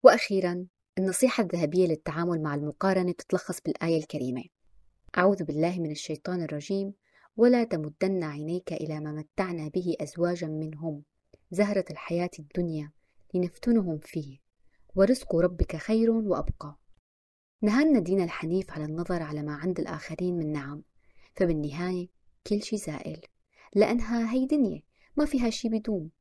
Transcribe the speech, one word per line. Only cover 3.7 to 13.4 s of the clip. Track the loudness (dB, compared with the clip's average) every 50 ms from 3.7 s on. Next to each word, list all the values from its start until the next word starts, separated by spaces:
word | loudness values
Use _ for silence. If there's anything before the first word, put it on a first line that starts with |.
| -6 -2 0 0 0 0
الكريمة: | 0 -4 -6 -6 -4 -4 -4 -6 -8 -12 _ _ _ _ _ -20 _ _ _ _ _ -6 0 4
"أعوذ | 4 4 4 2 -2
بالله | -4 0 0 0 0 0 -2
من | -4 -4
الشيطان | -6 -8 -6 -8 -8 -6 _ -6 -4 -4 -4
الرجيم، | -4 -6 -8 -6 -4 -4 -4 -4 -4 -8 _ _ _ _ _ _ _ _
ولا | 4 6 6 6 4 2
تمدن | 0 -2 -4 -4 -6 -4 _ 0 0 0 0 -2
عينيك | -4 -6 -6 -6 -4 -4 -4 -4 -6 -8
إلى | -6 -6 -6 -6 -6
ما | -6 -8 -8
متعنا | -8 -10 _ _ -4 -2 -2 -2 -6 -6 -2
به | -2 -2 0 0 -2 -2
أزواجا | -4 -8 -2 -2 0 0 0 -2 -4
منهم | -6 -4 -6 -6 -6 -8 -8 -6 -6 -8 -8 -12 _ _ _ _ _ -20 _ _ _
زهرة | 0 0 0 2 2 -2 -2 -2
الحياة | -8 -12 -8 -4 -2 -2 -2 -4 -6 -12
الدنيا | -18 -8 _ -4 -2 -2 -2 -6 -6 -8 _ _ _ _ _ _ _ _ -2
لنفتنهم | -2